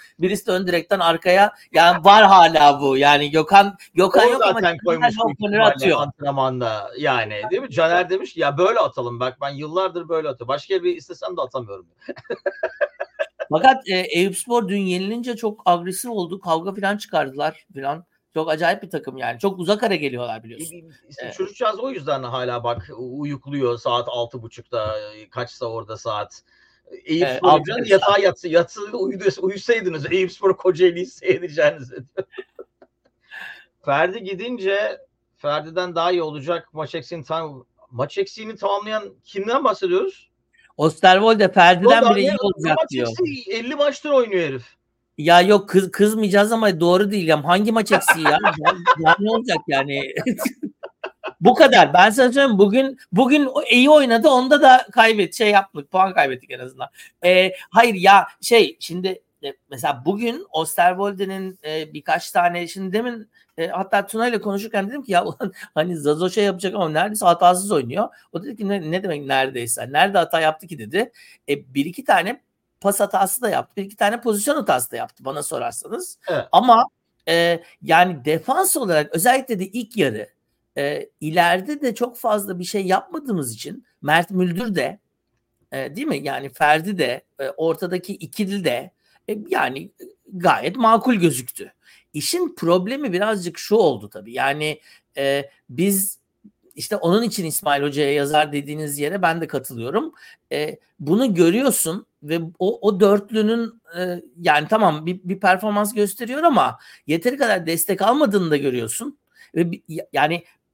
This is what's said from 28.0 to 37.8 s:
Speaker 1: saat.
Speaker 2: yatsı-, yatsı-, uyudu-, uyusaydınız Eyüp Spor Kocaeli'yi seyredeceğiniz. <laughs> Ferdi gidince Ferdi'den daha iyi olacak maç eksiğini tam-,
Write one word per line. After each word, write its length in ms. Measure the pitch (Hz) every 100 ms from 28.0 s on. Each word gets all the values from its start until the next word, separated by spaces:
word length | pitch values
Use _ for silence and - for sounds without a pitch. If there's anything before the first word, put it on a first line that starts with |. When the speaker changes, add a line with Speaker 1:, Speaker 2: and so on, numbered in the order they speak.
| 202
Speaker 1:
saat. 180 | 202
Speaker 2:
yatsı-, 240 | 196 175 175
yatsı-, 500 | 165 170 - 202 240
uyudu-, 440 | - 185 196 -
uyusaydınız 680 | 190 196 - 226 180 160 156
Eyüp 200 | 180 185
Spor 260 | - 196 185
Kocaeli'yi 480 | 185 160 180 170 180
seyredeceğiniz. 880 | - 180 170 175 151 147 156 127
<laughs> 1900 | - 127 185 190 - - - - _ _ _ _ _ _ - - - _ _ -
Ferdi 380 | 143 175 226
gidince 760 | 190 185 233 247 190 202 214 - _ _ _ _
Ferdi'den 580 | 147 151 160 165 180 170
daha 160 | 175
iyi 100 | 180
olacak 460 | 156 151 139 170 -
maç 220 | 156 - 165
eksiğini 280 | - 170 139
tam-, 400 | 160 156 135 - _